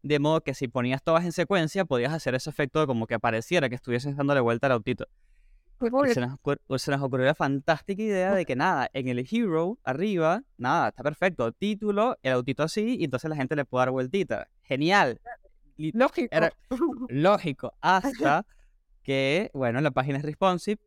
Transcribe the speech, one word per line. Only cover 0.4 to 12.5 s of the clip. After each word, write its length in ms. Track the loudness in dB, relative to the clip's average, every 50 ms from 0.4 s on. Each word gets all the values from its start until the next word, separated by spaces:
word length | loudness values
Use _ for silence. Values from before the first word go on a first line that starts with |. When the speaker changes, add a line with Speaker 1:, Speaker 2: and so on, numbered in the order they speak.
Speaker 1:
que 120 | 0 -2 -6
si 140 | -4 -6 -4
ponías 340 | -2 -2 -2 0 -2 -2
todas 220 | _ 2 2 2 2
en 80 | 0
secuencia, 520 | -2 -2 0 2 2 2 2 0 0 -2 -2
podías 280 | 0 0 0 0 0
hacer 220 | -2 -2 -4 -2 -2
ese 160 | -2 -4 -6
efecto 300 | -4 -4 -4 -2 _ 0
de 60 | 0
como 200 | 2 0 -2 -2
que 120 | -2 -4 0
pareciera 500 | 0 0 0 0 -2 0 0 0 0 0
que 60 | -4
estuvieses 420 | -6 -6 -4 -4 -2 -2 -4 -4
dándole 240 | -2 0 2 2 2
vuelta 260 | 4 2 2 2 2 2
al 40 | 2
autito. 320 | 2 0 -2 -4 -4 -6 _ _ _ _ _ _ _ _ _ -20 _ _ _ -10 -4 -4 0
Speaker 2:
Pues 20 |
Speaker 1:
Y 40 | 2
Speaker 2:
obvio. 180 | 2 2 4 2
Speaker 1:
se 60 | 2
nos 120 | 0 -4 -6
ocur-, 260 | -6 _ -4 -4 -4 _ _
o 100 | -4 -4
se 120 | -2 -2
nos 100 | -2 0
ocurrió 240 | 0 -2 0 2 2
la 80 | 2 2
fantástica 680 | 2 0 0 0 -2 2 0 0 0 0 -8 -6 -4
idea 300 | -2 -2 0 0 0 2 2
de 120 | 0 0
que, 80 | 0 -2
nada, 340 | 0 0 0 2 0 -2 -2
en 160 | _ -4 -4 -2
el 180 | -2 -4 -4 -2
hero, 520 | -2 0 0 2 2 0 0 0 -4 _
arriba, 600 | _ -6 -2 -2 -2 0 0 2 2 2 2 0 -4 _ _
nada, 340 | -6 -2 0 2 2 2 0
está 120 | -2 -2
perfecto, 480 | -4 -4 -2 0 -2 -2 0 0 -2 -2
título, 640 | -2 _ -4 -4 -2 -2 -2 -2 0 2 2 0 0 -2
el 100 | 0 0 0
autito 280 | 0 0 -2